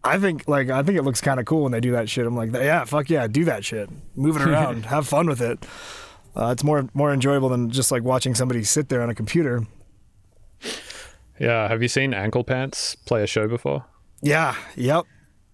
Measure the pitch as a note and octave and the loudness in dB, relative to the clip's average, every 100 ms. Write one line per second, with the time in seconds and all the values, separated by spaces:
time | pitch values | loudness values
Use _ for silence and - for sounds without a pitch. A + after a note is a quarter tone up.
0 | - E3+ G3 D3+ - C#3+ B2+ C3 C#3+ F#3+ | 2 2 2 0 0 0 2 0 2 2
1 | C#3 A#2+ D3 C3 A#2 D#3+ C#3 A#2 B2 A#2+ | 0 0 0 -2 0 0 2 0 0 0
2 | A2 - A#2 A#2+ A2+ B2 C3+ E3 B2+ D3+ | 0 -2 -2 -2 -2 0 2 2 2 -2
3 | C#3 D#3+ A#2 B2 E3+ A2+ F#2+ A2 G2+ - | 2 0 2 2 2 0 -4 -6 -8 -12
4 | - - C#3+ D#3 C#3 D3+ D3 A#2 A2 C#3+ | -14 -2 0 2 2 4 2 -2 -2 -2
5 | C#3+ C#3+ E3+ B2+ A#2+ - - - - - | 2 2 2 0 -2 -4 -10 -18 -18 -18
6 | - - - - A#2 B2+ C#3+ D3+ C3 C#3 | -18 -20 -12 -4 -2 0 2 2 0 0
7 | D3 C#3 C3+ C#3+ C3 B2 A#2 B2+ B2+ B2+ | 2 4 4 4 2 2 0 0 0 2
8 | B2 B2+ C3 A2+ B2+ A#2+ G#2+ - C#3 B2+ | 2 0 0 0 0 0 0 0 0 0
9 | A#2 A2+ G#2+ E3 D3+ A#2+ A2+ - - - | 0 -4 0 2 2 0 -4 -10 -20 -20
10 | - _ _ _ - - - - - - | -20 _ _ _ -20 -14 -12 -10 -12 -18
11 | - - - - A#2 A#2 G#2 A2+ A#2+ - | -18 -20 -20 -4 0 2 0 0 0 2
12 | C3+ G#2 G2+ B2 A#2+ C3 C3+ - - - | 0 0 0 -2 -2 -2 -2 -6 -8 -8
13 | - A#2 G#2 - G#2+ A#2+ - C#3 - _ | -2 0 2 0 0 -2 -2 -4 -6 _
14 | _ - D3 D3+ D#3 - - - B2 D#3 | _ -6 0 2 0 -4 -10 -4 0 0
15 | - - _ _ _ | 0 -14 _ _ _